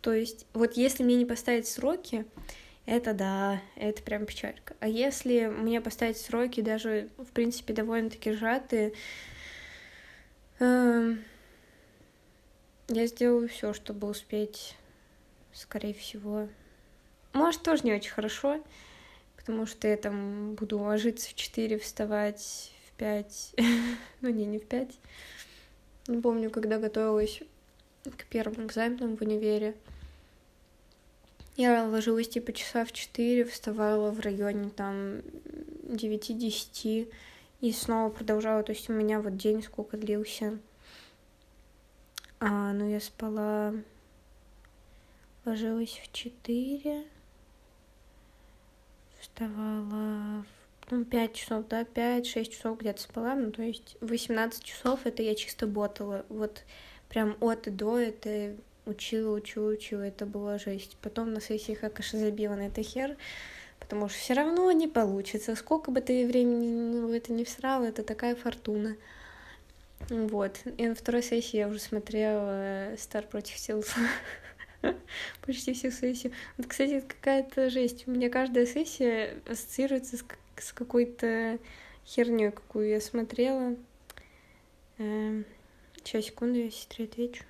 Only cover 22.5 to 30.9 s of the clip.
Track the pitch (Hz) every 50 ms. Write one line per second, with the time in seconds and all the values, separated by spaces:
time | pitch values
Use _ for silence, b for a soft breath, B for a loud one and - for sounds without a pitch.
22.5 | - - - - - - - - - - 220 214 208 208 208 208 - - - -
23.5 | - - 233 233 240 233 233 240 240 233 - - - - 254 254 233 214 208 208
24.5 | 208 214 214 - - 247 262 254 - - B B B B B B B B B B
25.5 | B B B B B B - - - - - - 240 233 233 240 226 226 226 220
26.5 | 220 226 214 214 220 220 220 214 214 226 220 220 214 214 214 214 - - 320 -
27.5 | - - _ _ _ - - _ _ _ _ 277 - - - - - 233 220 220
28.5 | 214 233 226 214 - 226 226 233 247 247 254 233 220 214 220 214 214 214 214 214
29.5 | 214 214 214 214 214 - B B B B B B B B B B B B B B
30.5 | - - - _ - _ - -